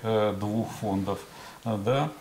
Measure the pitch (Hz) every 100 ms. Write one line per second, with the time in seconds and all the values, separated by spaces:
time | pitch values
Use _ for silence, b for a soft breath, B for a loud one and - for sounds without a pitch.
0 | 110 110 107 98 104 110 107 - 107 98
1 | 98 95 - B B B 117 107 101 131
2 | 156 -